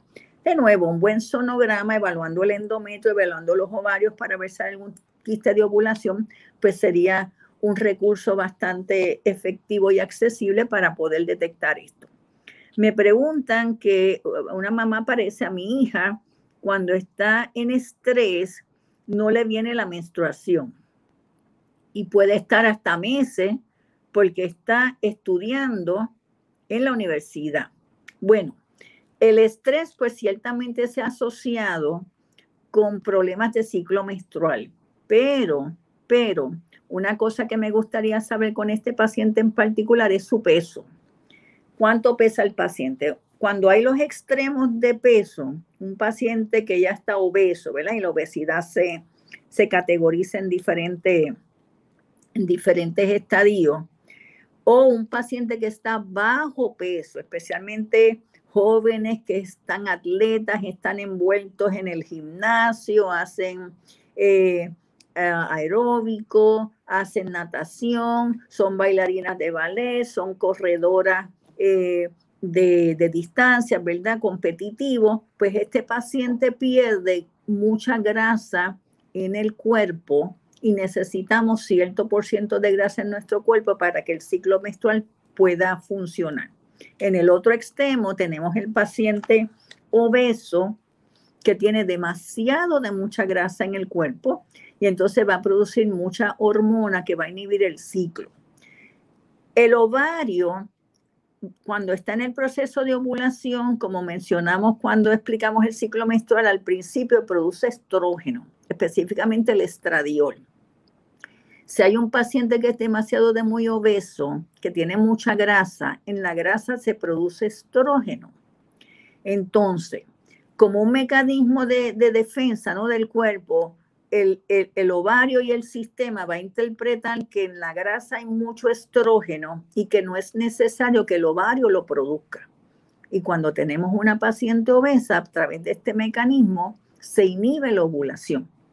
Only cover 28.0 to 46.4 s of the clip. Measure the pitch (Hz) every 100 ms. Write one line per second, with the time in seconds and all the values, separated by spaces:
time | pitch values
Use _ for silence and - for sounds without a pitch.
28 | _ - 190 214 160 - _ _ - _
29 | _ - 220 220 220 220 269 294 330 -
30 | 240 233 202 202 240 240 247 233 240 247
31 | 247 254 240 233 254 233 202 170 147 180
32 | 185 _ _ _ _ _ _ 214 208 202
33 | 208 190 185 185 226 226 220 185 170 196
34 | 196 196 - 156 160 123 - _ _ _
35 | - 220 269 277 196 143 147 165 _ _
36 | - 240 233 165 135 165 - _ - 185
37 | 196 214 220 220 226 220 214 214 220 226
38 | 214 214 220 220 214 220 208 214 247 240
39 | 220 220 214 220 220 214 214 214 220 233
40 | 214 190 - 220 185 165 170 - - _
41 | _ _ _ _ _ _ _ - 220 233
42 | 240 240 226 - 202 214 180 - 131 131
43 | 147 - _ - 208 202 190 208 247 269
44 | 294 - - 269 269 277 262 226 240 233
45 | 247 220 208 - 135 156 - - 190 190
46 | 214 220 233 226